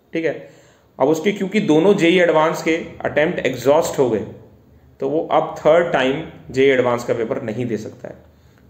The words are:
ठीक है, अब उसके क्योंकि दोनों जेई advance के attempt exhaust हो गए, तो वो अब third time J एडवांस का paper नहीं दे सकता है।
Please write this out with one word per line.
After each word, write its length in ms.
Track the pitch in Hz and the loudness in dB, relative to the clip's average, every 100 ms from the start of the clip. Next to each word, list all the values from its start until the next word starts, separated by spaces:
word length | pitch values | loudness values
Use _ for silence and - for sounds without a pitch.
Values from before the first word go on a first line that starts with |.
| _ | _
ठीक 120 | 165 160 | -4 -4
है, 320 | 123 - - - _ _ - | -6 -12 -20 -20 _ _ -2
अब 80 | 135 | 0
उसके 240 | 160 208 | 0 -2
क्योंकि 280 | - 190 214 | -2 -2 -2
दोनों 340 | 151 151 180 | 2 2 4
जेई 260 | 196 165 180 | 4 4 4
advance 440 | 175 156 160 165 | 4 4 2 0
के 120 | 170 165 - - | -2 -2 -4 -8
attempt 440 | 127 127 156 175 - | -4 0 0 0 -4
exhaust 540 | 123 127 151 165 - | -2 2 2 2 0
हो 100 | 127 | 0
गए, 160 | 107 90 - - - _ - _ - | 0 -4 -14 -20 -20 _ -20 _ -8
तो 100 | 135 | -4
वो 180 | 151 165 | -4 0
अब 240 | 147 - - | 0 -2 -2
third 340 | 160 165 - | 2 4 4
time 300 | 147 131 147 160 - - | 0 0 -2 -6 -16 -6
J 160 | 123 135 | 2 4
एडवांस 360 | 131 123 120 | 4 2 0
का 100 | - | -2
paper 280 | 117 113 135 | -4 -2 -4
नहीं 240 | 113 110 123 | -6 -6 -4
दे 120 | 107 | -6
सकता 300 | - - - | -8 -14 -18
है। 220 | - - _ _ _ _ | -18 -20 _ _ _ _